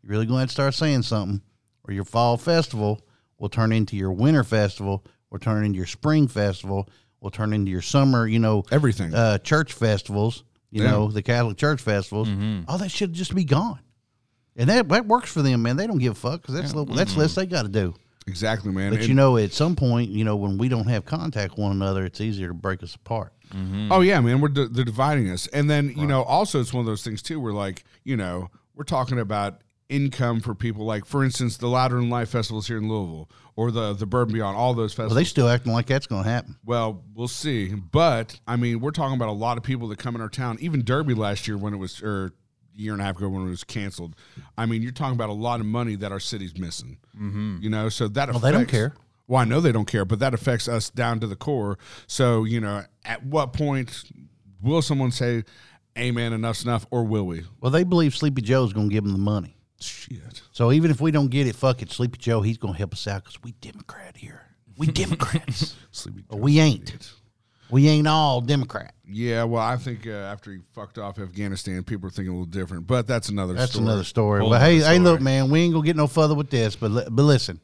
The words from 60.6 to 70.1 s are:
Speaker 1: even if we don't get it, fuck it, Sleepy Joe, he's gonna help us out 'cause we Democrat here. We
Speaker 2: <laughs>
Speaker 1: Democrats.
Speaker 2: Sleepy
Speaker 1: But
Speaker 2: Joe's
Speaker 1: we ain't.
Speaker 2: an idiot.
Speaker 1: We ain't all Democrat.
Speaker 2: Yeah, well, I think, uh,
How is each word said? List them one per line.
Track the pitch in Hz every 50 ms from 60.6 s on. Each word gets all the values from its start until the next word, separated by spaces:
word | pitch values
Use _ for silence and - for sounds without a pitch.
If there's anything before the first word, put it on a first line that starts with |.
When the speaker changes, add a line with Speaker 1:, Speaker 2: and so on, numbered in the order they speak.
| 120 117
Speaker 1:
even | 135 156 165 165
if | 147 113
we | 151 160
don't | 151 151 143 131
get | 123 139 139
it, | 123 110
fuck | - - 131 127 123
it, | 110 -
Sleepy | - - 123 120 123 -
Joe, | - 120 117 110
he's | 101 110 113
gonna | - - 98 85
help | 80 107 85 -
us | - -
out | 104 98 98 -
'cause | - - - -
we | 120 - _
Democrat | - - - 208 - - - - - - -
here. | - - - - - - _ _ _ _ _ -
We | - 156
Speaker 2:
<laughs> | 151
Speaker 1:
Democrats. | - - 190 175 170 - 156 - - 160 - - - - 156 156 - - - _
Speaker 2:
Sleepy | - - - - - 98 -
Speaker 1:
But | _ 107
Speaker 2:
Joe's | 104 113
Speaker 1:
we | 143 147 156
ain't. | 156 151 113 -
Speaker 2:
an | - 85 -
idiot. | - - - - _ _ _ _ _ _ _ _ _ _ _
Speaker 1:
We | 120 135 143 151
ain't | 151 151 151
all | 156 156 160 156 143 127 123
Democrat. | 120 131 147 139 127 123 - 104 - - _ _ _
Speaker 2:
Yeah, | - 101 110 120 120 117 117 117
well, | 117 117 113
I | 110 113 127
think, | 127 127 131 120 101 104
uh, | 113